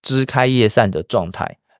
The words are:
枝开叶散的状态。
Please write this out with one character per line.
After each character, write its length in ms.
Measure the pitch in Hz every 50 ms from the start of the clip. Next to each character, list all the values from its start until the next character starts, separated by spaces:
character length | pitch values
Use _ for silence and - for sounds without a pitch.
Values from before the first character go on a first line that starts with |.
| -
枝 220 | - 135 131 131
开 240 | 127 - 127 127 127
叶 200 | 131 123 117 107
散 220 | - - 113 98
的 140 | 95 - -
状 260 | - - 113 87 82
态。 280 | - - - - - _ _ _ _ _